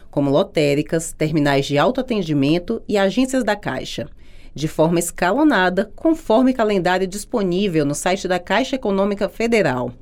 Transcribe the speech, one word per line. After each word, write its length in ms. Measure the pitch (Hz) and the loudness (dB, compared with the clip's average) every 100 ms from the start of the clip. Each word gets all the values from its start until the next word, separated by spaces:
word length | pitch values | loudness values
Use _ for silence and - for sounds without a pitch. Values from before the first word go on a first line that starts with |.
| - | -8
como 180 | 151 139 | -2 2
lotéricas, 840 | 143 147 165 143 143 147 - - | 2 0 0 2 2 0 -4 -4
terminais 540 | - 156 156 143 139 143 | -4 -2 0 2 2 2
de 100 | 143 | 2
autoatendimento 1040 | 175 254 - 214 160 147 139 170 - 226 - | 2 0 -2 -2 0 0 2 0 -2 -6 -2
e 80 | 202 | 0
agências 460 | 196 220 262 262 | 2 2 0 0
da 140 | 214 208 | -2 -2
Caixa, 500 | 135 131 - - 120 - - - - | -4 -8 -8 -10 -10 -14 -20 -20 -16
de 140 | 139 151 | -8 -4
forma 320 | - 160 170 | 0 2 2
escalonada, 880 | 170 - 175 247 311 208 180 185 214 - | -2 -2 0 2 4 4 2 0 -2 -2
conforme 560 | 330 320 - 220 262 | 0 0 2 4 4
calendário 540 | 254 214 196 175 185 185 | 2 2 2 2 0 -2
disponível 800 | 196 - 233 190 180 208 160 | -6 -6 -2 0 0 0 0
no 120 | 143 147 | 0 0
site 320 | 185 185 180 | -2 -2 0
da 100 | 180 | -2
Caixa 380 | - 196 262 262 | 0 -2 0 -2
Econômica 520 | 208 196 202 196 190 | -2 0 0 0 -4
Federal. 600 | - 233 226 160 127 123 - | -2 0 2 2 0 -4 -8